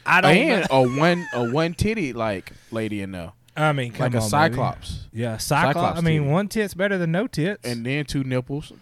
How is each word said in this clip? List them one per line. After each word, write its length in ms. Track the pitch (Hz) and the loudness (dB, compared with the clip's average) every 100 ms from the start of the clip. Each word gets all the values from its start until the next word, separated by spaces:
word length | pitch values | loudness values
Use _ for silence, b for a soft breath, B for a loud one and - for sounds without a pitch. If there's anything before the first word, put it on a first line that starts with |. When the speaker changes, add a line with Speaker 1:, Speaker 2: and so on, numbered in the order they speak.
Speaker 1:
I 160 | - 170 | 2 4
don't 160 | - 175 | 6 6
Speaker 2:
and 300 | 311 220 156 | 6 2 4
Speaker 1:
know. 140 | 135 | 4
Speaker 2:
a 140 | 127 135 | 4 4
one, 300 | 165 175 170 | 2 2 -2
a 160 | 123 120 | -2 0
one 220 | 139 165 | 0 -2
titty, 380 | 175 208 226 151 | 0 -2 0 -4
like, 400 | 117 110 95 - - - | -2 -2 -4 -8 -20 -10
lady 300 | 113 110 104 | -6 -4 -4
in 100 | 98 | -6
there. 200 | 92 82 - _ - | -10 -12 -16 _ -2
Speaker 1:
I 160 | 156 | 0
mean, 200 | 143 120 | 0 -4
come 140 | 107 139 | -2 0
Speaker 2:
Like 80 | |
a 20 | 120 | 0
Speaker 1:
on, 60 | |
baby. 80 | 110 | 0
Speaker 2:
cyclops. 760 | 143 160 123 113 - - - - | 2 2 2 -4 -4 -10 -12 -10
Speaker 1:
Yeah, 240 | 110 117 110 | -6 -6 -6
cyclops. 380 | - 147 139 156 | -2 2 2 2
Speaker 2:
Cyclops 220 | 175 170 | 0 0
Speaker 1:
I 20 | |
mean, 200 | 165 156 | 2 2
Speaker 2:
titty. 100 | 143 | 2
Speaker 1:
one 160 | 160 202 | 0 0
tit's 260 | 220 208 | -2 -4
better 240 | 175 202 196 | -2 -2 0
than 140 | 165 | 0
no 160 | 170 247 | 0 -2
tits. 360 | - 165 - | -2 -2 -4
Speaker 2:
And 220 | 123 120 117 | -6 -6 -4
then 180 | 143 | -4
two 200 | 143 143 | -2 -4
nipples, 480 | 135 127 123 143 156 - | -2 -2 -4 -8 -10 -18